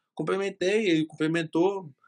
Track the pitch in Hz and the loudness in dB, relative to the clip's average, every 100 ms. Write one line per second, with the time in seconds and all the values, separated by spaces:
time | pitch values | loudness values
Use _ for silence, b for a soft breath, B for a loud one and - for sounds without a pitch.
0 | _ - 165 190 196 196 180 214 208 160 | _ -8 -4 -2 -2 -2 0 2 2 2
1 | 160 - 156 170 160 165 185 196 151 - | 0 -2 -2 -2 0 2 2 0 -8 -18